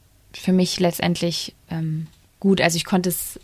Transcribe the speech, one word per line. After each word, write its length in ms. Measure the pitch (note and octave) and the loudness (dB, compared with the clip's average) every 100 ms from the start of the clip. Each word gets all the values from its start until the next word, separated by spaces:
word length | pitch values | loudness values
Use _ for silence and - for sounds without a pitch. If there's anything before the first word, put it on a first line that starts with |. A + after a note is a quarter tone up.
| _ _ _ | _ _ _
für 220 | - - | -6 2
mich 260 | F#3 F#3 - | 4 2 2
letztendlich, 760 | F3+ E3+ F3 F3 F3 E3 - - _ | 0 2 -2 0 -2 -4 -8 -14 _
ähm, 340 | E3 D#3+ D#3 D#3+ - _ _ | -6 -4 -4 -8 -14 _ _
gut. 220 | G3 F#3+ | 2 4
Also 160 | F3 E3 | 2 0
ich 80 | - | 0
konnte 240 | F#3 F3+ | 0 0
es, 300 | F3 - - | -4 -8 -8